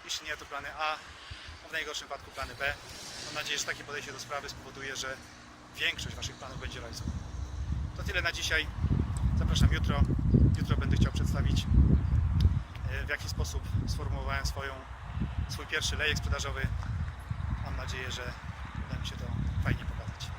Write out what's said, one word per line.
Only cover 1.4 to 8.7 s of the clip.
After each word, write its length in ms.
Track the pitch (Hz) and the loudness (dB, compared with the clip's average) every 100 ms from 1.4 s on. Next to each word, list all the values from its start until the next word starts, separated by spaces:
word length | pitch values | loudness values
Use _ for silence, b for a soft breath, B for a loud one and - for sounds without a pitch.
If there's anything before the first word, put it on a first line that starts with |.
| B B | B B
a 40 | - | -8
w 40 | |
najgorszym 360 | 156 151 143 139 | -6 -4 -6 -8
wypadku 220 | 139 - | -10 -10
plany 240 | - 127 | -8 -8
B. 200 | 120 139 143 - - - - - | -2 -2 -2 -10 -12 -12 -10 -6
Mam 80 | |
nadzieję, 240 | 151 151 147 | -6 -2 -2
że 60 | |
takie 200 | - 156 | -2 -6
podejście 280 | 127 143 139 | -6 -8 -6
do 80 | 135 | -10
sprawy 280 | - 143 139 | -6 -6 -6
spowoduje, 480 | - 135 131 139 131 | -10 -12 -8 -6 -6
że 200 | 135 131 - - - - - - | -6 -8 -14 -18 -18 -20 -18 -2
większość 400 | 160 - - - | -2 -2 -8 -6
Waszych 200 | - - | -8 -8
planów 240 | 135 131 | -10 -8
będzie 200 | 127 127 | -8 -8
realizowana. 360 | 117 113 - - - - - - - - - - | -8 -6 -6 -6 -6 -8 -6 -6 -2 -2 -4 -4
To 60 | |
tyle 200 | - 185 | -2 0
na 100 | 170 | 0
dzisiaj. 340 | 170 170 160 151 | 0 0 2 0